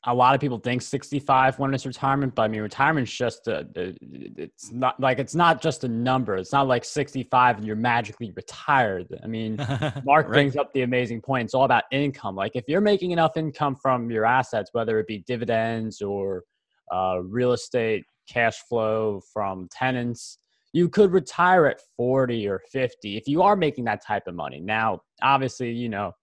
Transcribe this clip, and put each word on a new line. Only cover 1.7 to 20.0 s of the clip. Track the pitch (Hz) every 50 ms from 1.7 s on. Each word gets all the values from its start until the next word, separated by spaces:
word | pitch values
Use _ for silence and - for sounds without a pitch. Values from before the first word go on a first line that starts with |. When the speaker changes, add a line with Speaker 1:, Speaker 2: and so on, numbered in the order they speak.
| 135
Speaker 1:
it's | 127 -
retirement, | 135 123 - - 135 135 139 139 131 -
but | - 113
I | 107
mean, | 110 107
retirement's | 107 104 - - 135 147 160 151 123 104 -
just | - 127 120 - - _ 117
a, | 104 73 73 - -
a, | 87 90 92 - -
it's | - - 67 64 - - 55 - 80 - _ _ - -
not, | - 120 131 127 - -
like, | 127 131 131 113
it's | 135 - -
not | 165 175 170 165 -
just | - 160 143 - -
a | 123
number. | 113 113 120 127 131 131 127 104 101
It's | 92 92 - -
not | 139 139 135
like | 127 120 -
sixty-five | - - 147 139 - - 135 120 _ - 127 123 123 120
and | 101 107
you're | 107 107
magically | 107 113 123 117 120 117 104 - _ 120 104 87
retired. | - - - - - - - 147 135 123 107 95 90 85 - - - -
I |
mean, | 107 113 110 113 110 110
Speaker 2:
<laughs> | 107 143 - 139 117 147 151 - 143 127
Speaker 1:
Mark | 135 139 156 151
Speaker 2:
Right. | - 107
Speaker 1:
brings | 139 143 139 127
up | 143 139 - -
the | 135 127
amazing | 120 127 123 123 110 117 113 -
point. | - 135 127 117
It's | 107 -
all | 131 135
about | 123 127 117 - -
income. | - 139 143 143 131 - - 104 95
Like, | 98 98 107 -
if | 123 110 135
you're | 147 185
making | 208 208 208 190 180 180
enough | 175 170 165 160 160
income | 165 160 156 139 - 151 143 135
from | - _ 135 127 123 117 117
your | 117 110 107
assets, | 113 123 131 127 - - 110 101 - _
whether | 120 113 107 113 110
it | 107 -
be | 110 104 85
dividends | - 127 117 117 107 117 113 113 113 113 113 110 110 104 -
or, | 104 101 101 101 98 98 95 90 - _ _ _ _ _ _ _ _ - -
uh, | 92 92 92 92 92 90
real | 92 101 120 123 123 123
estate | 113 - - - 123 113 113 110 98 - _ _ _ _
cash | - - 123 117 113 107 - - _
flow | 123 117 110 107 110 110 110 107 104 95 - _ _
from | 110 104 98 95 92 90 85 -
tenants, | - 131 131 127 123